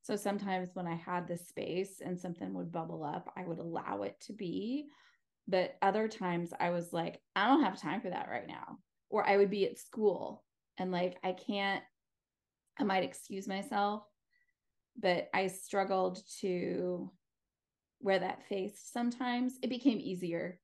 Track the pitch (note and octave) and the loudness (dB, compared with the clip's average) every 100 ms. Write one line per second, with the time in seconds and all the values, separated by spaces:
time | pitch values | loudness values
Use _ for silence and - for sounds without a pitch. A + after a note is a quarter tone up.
0 | - G#3 G#3 G3+ G3 F#3 F3+ F#3 F3 E3 | -2 -2 0 -2 0 -2 -2 -4 -4 -4
1 | E3 F3+ F3 F3 - - - E3+ F#3+ - | -2 -4 -2 -8 -8 -8 -2 -2 -2 -6
2 | - F3+ F3+ E3+ F#3 F#3 E3+ E3+ E3 E3 | -6 -4 -6 -6 -6 -4 -4 -4 -6 -6
3 | D3+ E3+ - - F3+ E3 E3 E3 - G3 | -6 -6 -8 -10 -8 -6 -4 -6 -4 -4
4 | G3 - - G#3 F#3 F#3 G#3 C#4 D4 - | -4 -8 -16 -8 -4 -4 -2 -4 -6 -16
5 | - _ _ _ - F#3 F3+ - G3 G#3 | -20 _ _ _ 0 2 2 2 4 4
6 | A3 - F3+ F3 E3+ - F3 F3 E3+ E3+ | 0 0 0 0 -2 -2 0 0 0 -2
7 | E3 - _ - G#3+ D4 A3 G3 D#3+ F#3+ | -2 -6 _ 2 6 6 6 0 -2 -2
8 | F#3 - - A#2 - - - - _ _ | -2 -4 -4 -6 -6 -10 -12 -14 _ _
9 | _ G#3+ - G3+ G3+ G3+ F#3+ - - - | _ 2 6 8 6 6 0 0 -10 2
10 | G#3+ F3 - - _ _ _ - F#3 F3+ | 4 4 -4 -8 _ _ _ -4 0 2
11 | F3+ F3+ F#3+ F#3 - G3+ G3 G3 - _ | 0 0 -4 -4 -4 0 2 0 -4 _
12 | _ _ _ _ _ _ _ - G#3+ F#3+ | _ _ _ _ _ _ _ -2 2 2
13 | F3+ - - F#3+ G3 F#3+ G3 G#3 G3+ G#3+ | 2 -4 -8 -8 -4 -4 0 2 2 0
14 | - _ _ _ _ _ _ _ _ - | -8 _ _ _ _ _ _ _ _ 0
15 | F#3+ F3 - - F#3+ F#3 - G3+ G3 F#3+ | 2 2 2 0 0 -2 -2 0 4 4
16 | F#3 F3+ - - G3 F3+ F3+ F3+ F3+ F3+ | 2 0 -12 -4 0 0 0 0 -2 -2
17 | F#3+ _ _ _ _ _ _ _ _ _ | -6 _ _ _ _ _ _ _ _ _
18 | G3 F#3+ F3+ - - G3 G3+ - - A#3+ | 2 4 2 -4 -4 -2 -2 -6 -8 -2
19 | A#3+ A#3 B3 A#3+ B3+ - A#3+ B3 C#4 G#3+ | -2 0 0 2 0 0 -2 4 4 4
20 | - F3+ F3+ E3+ E3+ - | -2 -2 -2 -2 -2 -8